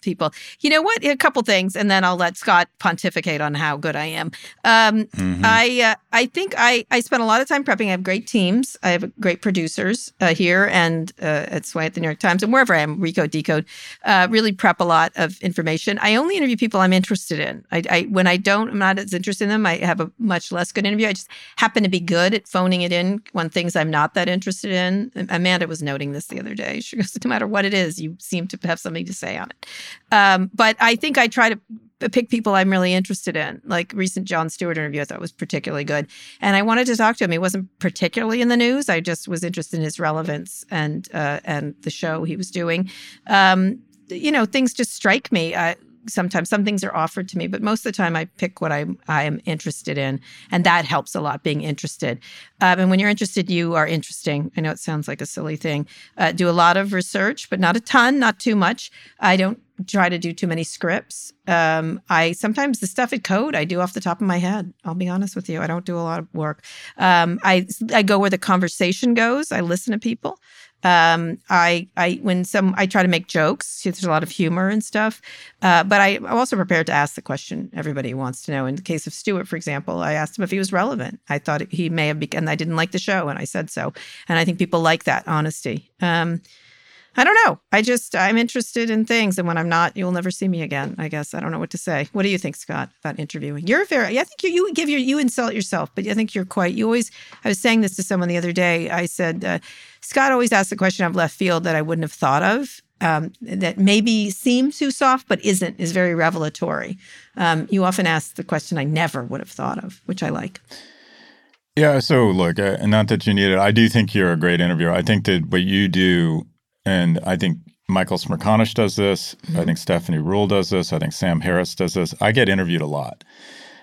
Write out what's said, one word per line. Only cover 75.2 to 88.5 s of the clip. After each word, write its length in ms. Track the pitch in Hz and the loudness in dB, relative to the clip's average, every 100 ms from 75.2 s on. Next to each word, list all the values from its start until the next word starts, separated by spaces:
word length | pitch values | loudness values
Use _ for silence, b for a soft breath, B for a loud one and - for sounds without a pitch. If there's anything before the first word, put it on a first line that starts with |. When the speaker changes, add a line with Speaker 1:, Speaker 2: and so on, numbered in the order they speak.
| - B B B | -12 B B B
Speaker 1:
Uh, 220 | 190 170 | 4 4
but 160 | 190 202 | 6 4
I, 160 | 196 202 | 4 2
I'm 100 | - | -2
also 280 | 233 254 208 | -2 0 0
prepared 300 | 185 170 160 | 0 0 2
to 60 | |
ask 220 | 143 147 - | 0 0 -4
the 60 | |
question 480 | - 139 - 156 - | -8 -8 -8 -10 -10
everybody 400 | 165 156 139 131 | -8 -6 -6 -6
wants 280 | 131 131 127 | -6 -8 -8
to 100 | - | -6
know. 120 | 143 131 | -4 -4
In 100 | 147 | -6
the 60 | |
case 240 | 185 160 - | -6 -6 -6
of 60 | |
Stewart, 360 | - - 185 196 | -12 -8 -8 -8
for 80 | 165 | -10
example, 440 | 165 139 147 175 | -8 -8 -6 -6
I 120 | 160 | -4
asked 260 | 151 151 - | -4 -6 -8
him 60 | |
if 60 | 190 | -6
he 60 | 196 | -4
was 140 | 190 | -4
relevant. 480 | 185 220 247 123 - - | -2 -2 -4 -8 -12 -8
I 100 | 143 | -6
thought 240 | - 147 - | -4 -6 -4
he 160 | 160 170 | -4 -4
may 180 | 165 151 | -2 -2
have, 120 | 151 | -4
bec-, 140 | - | -6
and 140 | - 156 | -4 -4
I 60 | |
didn't 220 | 165 160 160 | -4 -4 -4
like 160 | 170 | -4
the 60 | 190 | -4
show, 280 | - 190 151 | -2 -2 -2
and 100 | - | -6
I 40 | |
said 260 | - 180 160 | -8 -8 -8
so. 220 | - - - B B B | -6 -8 -8 B B B
And 100 | 165 | 0
I 60 | |
think 140 | 165 170 | 0 0
people 220 | 175 170 | 0 0
like 220 | 165 165 | 2 0
that 220 | - 135 - | 0 -2 -2
honesty. 640 | 156 156 - 131 117 - - | -2 -2 -4 -6 -8 -10 -6
Um, 420 | 175 170 170 170 - b b b b b b - | -2 0 -2 -4 -10 b b b b b b 2
I 80 | |
don't 140 | 339 440 415 | 4 6 4
know. 120 | 147 _ | 2 _
I 100 | 202 | 2
just, 320 | 220 247 - | 2 0 -2
I'm 220 | - 190 226 | 0 2 2
interested 520 | 240 | 2